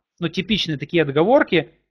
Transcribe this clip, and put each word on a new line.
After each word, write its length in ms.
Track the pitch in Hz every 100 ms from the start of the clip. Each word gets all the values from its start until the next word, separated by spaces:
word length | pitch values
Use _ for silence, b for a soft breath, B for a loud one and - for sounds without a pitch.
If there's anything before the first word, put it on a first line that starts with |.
| _ -
ну, 100 | 170
типичные 480 | 190 180 208 - 143
такие 260 | 147 170
отговорки, 720 | 143 139 190 285 - 170 - _ _